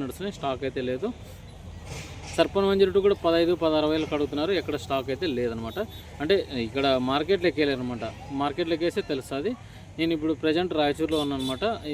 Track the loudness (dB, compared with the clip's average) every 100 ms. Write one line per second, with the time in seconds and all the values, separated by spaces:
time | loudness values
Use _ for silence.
0 | -6 -6 -8 -6 -4 -4 -4 -4 -4 -2
1 | -4 -8 -12 -16 -16 -16 -16 -14 -12 -12
2 | -12 -12 -8 0 0 2 4 4 4 8
3 | 8 6 4 4 4 4 2 4 4 2
4 | 0 0 -2 -2 0 0 0 -4 -2 -4
5 | -2 -4 -2 0 -2 -2 -6 -6 -8 -8
6 | -16 -6 2 2 2 -4 -2 0 4 4
7 | 4 0 2 2 2 2 2 2 -2 -4
8 | -6 -8 -8 -2 -2 0 0 0 0 0
9 | -2 -4 -4 -4 -4 -6 -10 -18 -14 -2
10 | 0 2 0 0 2 2 2 2 2 2
11 | 0 2 0 -2 -2 -2 -2 -2 -4